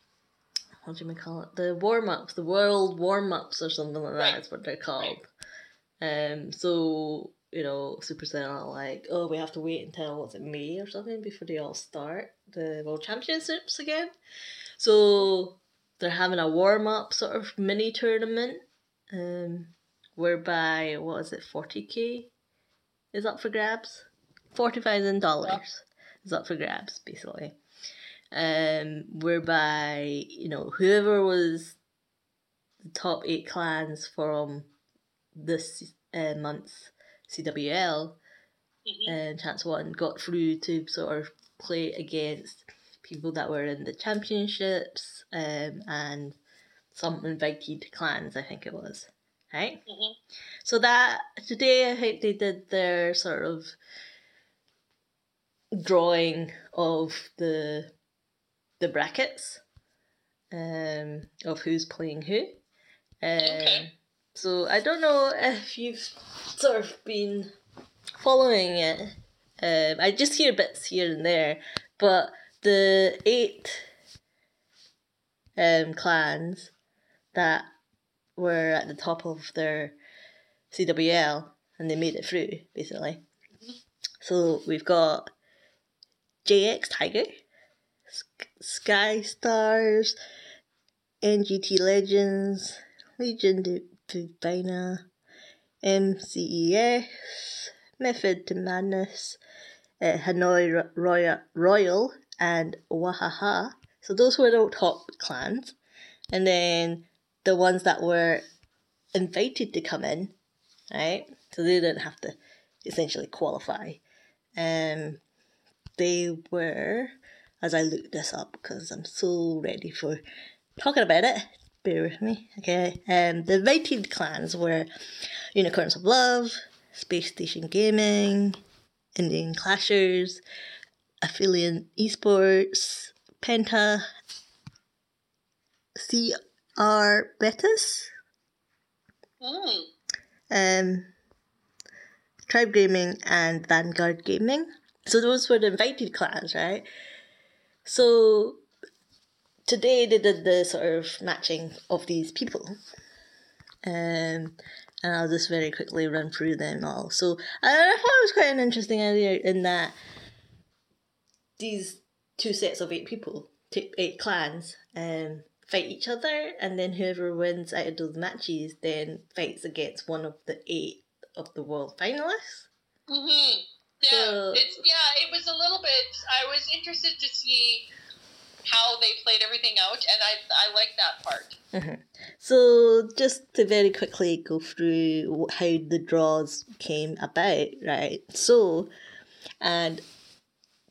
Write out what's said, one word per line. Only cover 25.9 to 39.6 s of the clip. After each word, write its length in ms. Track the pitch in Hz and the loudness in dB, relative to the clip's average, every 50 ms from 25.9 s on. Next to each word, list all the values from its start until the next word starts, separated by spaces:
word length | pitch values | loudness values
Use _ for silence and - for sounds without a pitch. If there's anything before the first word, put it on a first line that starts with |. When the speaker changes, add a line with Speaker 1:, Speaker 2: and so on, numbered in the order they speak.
| _ _ _ - - _ - | _ _ _ -20 -20 _ -10
Speaker 1:
is 80 | 190 - | -6 -6
up 140 | - - | -6 -4
for 100 | - 175 | -6 -6
grabs, 420 | 147 156 - - - - 202 - - - | -6 -6 -6 -6 -8 -10 -12 -18 -18 -18
basically. 480 | - - - - - - - - - - _ _ _ _ _ - - - - - - - - _ _ - | -18 -18 -16 -16 -16 -14 -12 -14 -14 -16 _ _ _ _ _ -18 -18 -18 -18 -20 -20 -20 -20 _ _ -6
Um, 720 | - 165 160 160 156 160 156 156 156 151 156 156 151 151 - - 160 | -4 -2 0 0 0 0 0 0 -2 -4 -6 -10 -12 -12 -12 -10 -6
whereby, 1040 | 156 170 170 170 165 165 165 160 156 151 151 151 151 147 147 147 147 147 143 143 - - | -2 0 0 0 0 2 2 2 2 2 0 0 -2 -4 -4 -6 -6 -6 -6 -8 -8 -10
you 200 | - - - 165 | -14 -12 -10 -8
know, 220 | 151 139 - - 143 | -8 -8 -8 -8 -4
whoever 460 | - 190 185 202 208 202 208 208 202 196 | 2 4 6 6 6 4 4 4 4 4
was 520 | 190 185 180 175 170 165 165 165 - - _ _ _ _ _ _ _ _ _ _ _ _ _ _ _ _ _ _ _ _ _ - | 4 4 2 2 0 0 -4 -8 -12 -20 _ _ _ _ _ _ _ _ _ _ _ _ _ _ _ _ _ _ _ _ _ -20
the 80 | 165 | -16
top 320 | - - - 185 165 - - | -12 -6 -4 -4 -4 -4 -4
eight 220 | - 165 151 156 - | -4 -4 -4 -6 -8
clans 580 | - 185 170 165 156 156 160 156 151 151 - | -6 -4 -4 -2 -2 -4 -4 -6 -8 -10 -12
from 580 | - - - 156 151 151 147 147 147 143 143 143 _ _ _ _ _ _ _ _ _ _ _ _ _ _ | -12 -8 -4 -4 -2 -2 -2 -4 -4 -6 -10 -14 _ _ _ _ _ _ _ _ _ _ _ _ _ _
this, 600 | 160 151 156 165 160 160 - - - - - _ _ _ _ - | -12 -6 -4 -4 -4 -4 -8 -16 -18 -20 -20 _ _ _ _ -8
uh, 220 | 170 160 156 151 | -6 -4 -4 -4
month's 560 | 151 151 147 151 151 - - - - - - _ _ _ _ _ _ _ - | -6 -6 -8 -8 -10 -12 -18 -20 -20 -20 -20 _ _ _ _ _ _ _ -18
C 140 | - - 160 | -14 -10 -8
W 280 | 156 147 151 143 143 151 | -8 -6 -4 -4 -2 -2
L, 460 | 180 190 175 160 151 156 165 - _ _ _ _ _ _ _ _ _ _ _ _ _ _ | 0 0 0 -2 -2 -4 -6 -10 _ _ _ _ _ _ _ _ _ _ _ _ _ _
Speaker 2:
Mm-hmm. 460 | - - - - - 165 160 156 156 156 | -14 -10 -8 -6 -6 -6 -6 -6 -6 -8
Speaker 1:
um, 40 | |
Chance 280 | 160 160 160 143 - | -8 -8 -8 -8 -8